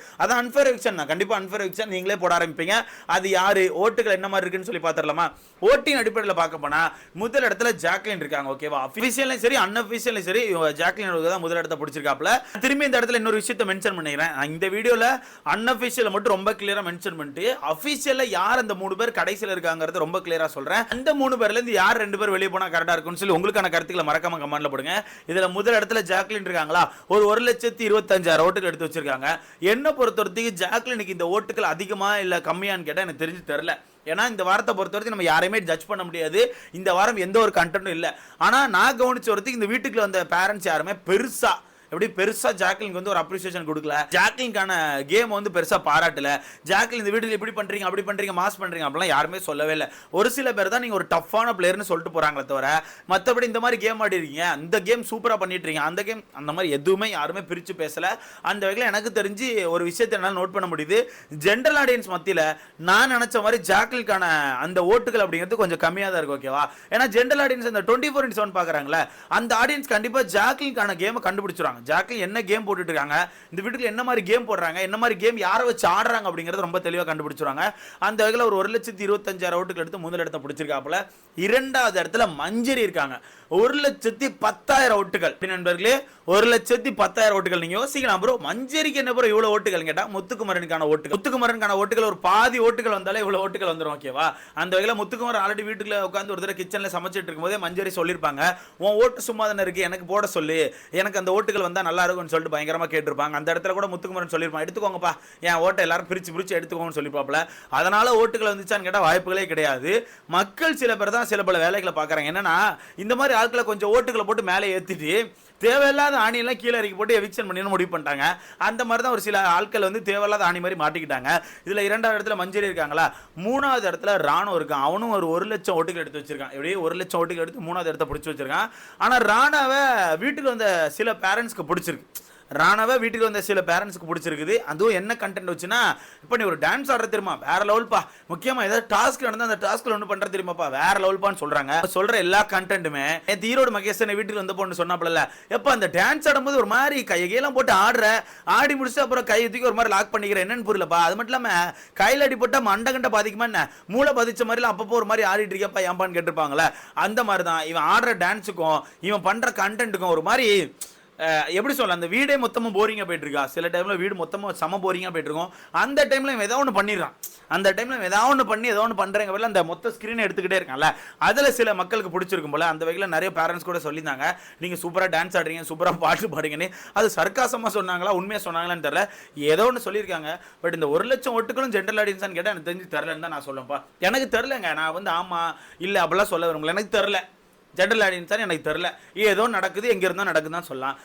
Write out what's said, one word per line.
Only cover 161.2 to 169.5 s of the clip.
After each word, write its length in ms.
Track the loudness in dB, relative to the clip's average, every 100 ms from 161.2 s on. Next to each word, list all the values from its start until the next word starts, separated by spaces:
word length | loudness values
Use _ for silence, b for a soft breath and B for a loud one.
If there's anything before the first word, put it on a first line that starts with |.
| 0 2 2
எப்படி 260 | 0 0
சொல்ல, 200 | 0 0
அந்த 140 | 0 0
வீடே 280 | 0 2 2
மொத்தமா 320 | 0 -2 -2
போரிங்கா 380 | 0 0 0 -4
போயிட்டு 80 |
இருக்கா. 340 | -4 -4 -4 -2
சில 200 | -2 -2
டைம்ல 280 | -2 -2 -2
வீடு 200 | -2 -4
மொத்தமா 360 | -6 -6 -6
செம 260 | -4 -4 -2
போரிங்கா 40 |
போயிட்டு 380 | -2 -2 -4 -6
இருக்கும். 340 | -4 -6 -6 B B
அந்த 340 | -2 2 4 4
டைம்ல 240 | 2 0
இவன் 100 | -2
ஏதோ 240 | -2 0 2
ஒண்ணு 120 | 2
பண்ணிடுறான். 360 | 2 0 -4 -8 B B -4
அந்த 260 | 2 2
டைம்ல 80 | 2
இவன் 220 | 0 -4
ஏதோ 320 | 0 4 6 4
ஒண்ணு 80 |
பண்ணி 240 | 4 2 2
ஏதோ 200 | 2 2
ஒண்ணு 120 | 2
பண்றேங்க 300 | 0 0 0
பேர்ல 120 | 0
அந்த 220 | 0